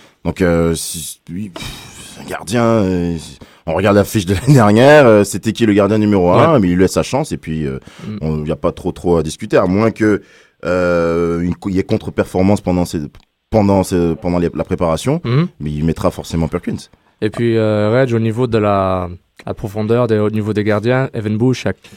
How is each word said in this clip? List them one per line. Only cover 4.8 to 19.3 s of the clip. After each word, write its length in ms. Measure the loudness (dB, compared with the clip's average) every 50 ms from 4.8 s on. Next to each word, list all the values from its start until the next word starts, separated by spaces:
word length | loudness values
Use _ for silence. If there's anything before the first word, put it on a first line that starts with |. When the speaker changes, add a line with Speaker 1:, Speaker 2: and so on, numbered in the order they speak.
| 8 8 8 8 8
Speaker 1:
euh, 160 | 8 6 6 4
c'était 280 | 2 -2 -6 -4 -4
qui 140 | -2 0 2
le 80 | 2 4
gardien 240 | 4 4 2 2
numéro 340 | 2 2 2 2 4 4 4
un ? 220 | 4 4 4 4 4
Speaker 2:
Ouais. 60 | 4
Speaker 1:
Mais 80 | 2
il 80 | 2 2
lui 60 | 2 2
laisse 80 | 2 2
sa 80 | 0 -2
chance 280 | -2 -2 -4 -4 -4
et 60 | -8
puis, 280 | -10 -8 -8 -6 -6 -4
euh, 140 | -6 -6 -8 -12 -16 -20 -18 -14
Speaker 2:
Mm. 100 | -14 -12 -8
Speaker 1:
on, 240 | -6 -4 -4 -4 -4
y 60 | -4
a 40 | -6
pas 160 | -2 -2 -4
trop, 200 | -4 -4 -8 -8
trop 260 | -8 -4 -2 0 0
à 60 | 0 0
discuter, 340 | -2 -6 -10 -8 -2 0
à 80 | 0 2
moins 240 | 2 2 2 0 0
que, 320 | 0 0 0 0 0 0 -4 _ -20 -20 _ _ _ -10 -6
euh, 760 | -4 -2 0 0 0 0 0 0 0 0 0 -2 -2 -2 -2
une 120 | -2 -4 -4
co-, 140 | -4 -6 -4
il 60 | -4
y 40 | -2
ait 40 | -2
contre-performance 800 | -2 -2 -4 -4 -6 -4 -4 -4 -2 0 0 2 2 2 0
pendant 220 | 0 -2 -2 -2 -2
ces, 140 | -2 -4 -8 -8 -8 _ -20 _ _ _ _ _ -2
pendant 320 | 0 2 4 4 2 2 2
ces, 320 | 0 0 0 0 0 -2
pendant 240 | -2 -4 -4 -2 0
les, 100 | -2 -2 -2
la 100 | -4 -6
préparation, 580 | -4 -4 -2 -2 -2 -2 -2 -2 -2 -4 -2 -2
Speaker 2:
Mhm. 240 | -2 0 0 -2 -2 -6 -10
Speaker 1:
mais 120 | -8 -8
il 140 | -4 -2 -2
mettra 240 | -2 -2 0 -2 -4
forcément 380 | -4 -4 -10 -6 -4 -2 -2
Perkins. 300 | -2 -4 -6 -6 -6 -8 -8 -10 -16 _ _ _ _ _ -6
Speaker 2:
Et 80 | -6 -6
puis, 280 | -4 -2 -2 0 0
euh, 340 | 0 0 0 0 0 0 0 2
Reg, 180 | 0 0 0 0
au 60 | -2
niveau 280 | -2 -2 -2 -2 -2
de 100 | 0 0
la, 500 | 0 2 2 2 2 0 0 -2 -2 -4 -8 -10 -16 _ _